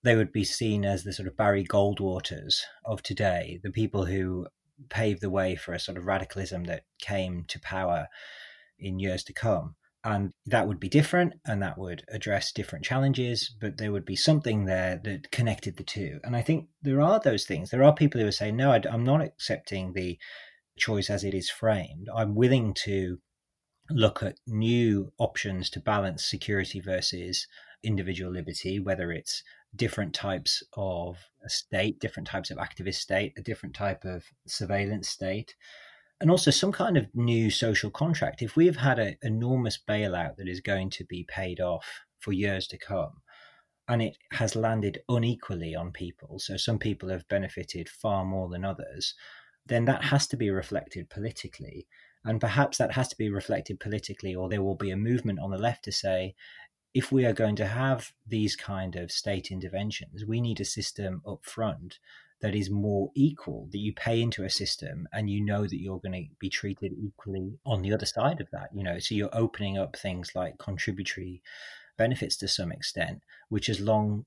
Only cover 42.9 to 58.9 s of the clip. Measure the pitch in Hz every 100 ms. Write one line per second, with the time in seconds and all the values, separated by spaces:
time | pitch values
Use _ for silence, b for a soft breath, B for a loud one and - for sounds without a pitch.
42.9 | 98 76 - _ B B B B B -
43.9 | 120 117 - _ - 110 113 110 113 101
44.9 | - - 120 117 117 - 92 82 80 87
45.9 | - 90 - 73 76 - 92 - 110 110
46.9 | 101 92 92 - 101 95 - 85 87 82
47.9 | - 110 98 92 95 92 90 95 87 -
48.9 | 67 - - B B B B - 120 117
49.9 | 131 - 143 - 117 107 95 - 101 -
50.9 | - 82 - 107 - 92 - - - -
51.9 | b b b 113 113 117 110 139 - 123
52.9 | 131 131 - 110 98 - 98 - 107 -
53.9 | 104 - 98 98 92 92 104 98 92 101
54.9 | 95 110 123 110 95 98 95 113 120 -
55.9 | - 98 92 92 - B B B _ _
56.9 | 131 120 135 123 104 110 104 101 113 135
57.9 | 127 - _ - 110 107 - - 98 92